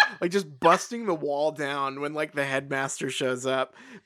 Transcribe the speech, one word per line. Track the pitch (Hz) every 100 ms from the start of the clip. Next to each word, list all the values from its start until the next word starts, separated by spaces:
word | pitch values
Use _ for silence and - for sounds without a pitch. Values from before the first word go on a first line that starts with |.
<laughs> | 415 214
like, | 175
just | 196 156 131
busting | 165 180 - 240 220
the |
wall | 160 143 143 156
down | 147 143 139 135 135
when, | 147
like, | 151 156
the | 143
headmaster | 139 135 139 139 135 - 131
shows | - 131 127 131
up | 131 131 - - 233